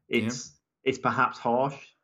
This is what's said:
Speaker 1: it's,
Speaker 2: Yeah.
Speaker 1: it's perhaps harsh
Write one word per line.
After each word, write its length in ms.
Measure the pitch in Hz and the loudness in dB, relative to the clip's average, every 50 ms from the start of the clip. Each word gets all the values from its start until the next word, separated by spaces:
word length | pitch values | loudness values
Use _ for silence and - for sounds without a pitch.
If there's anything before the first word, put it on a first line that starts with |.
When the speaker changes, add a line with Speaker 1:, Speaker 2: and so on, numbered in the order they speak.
| _ - | _ -2
Speaker 1:
it's, 440 | - 120 110 113 123 127 - - - _ _ _ _ _ - | 0 0 0 0 -2 -6 -8 -14 -18 _ _ _ _ _ -2
Speaker 2:
Yeah. 60 | 131 | -2
Speaker 1:
it's 80 | 120 - | -2 0
perhaps 400 | - 127 113 131 127 123 - - | 0 0 2 2 2 0 0 -2
harsh 380 | - 123 117 123 135 139 143 - - - _ _ | -2 0 2 2 2 0 -2 -6 -14 -20 _ _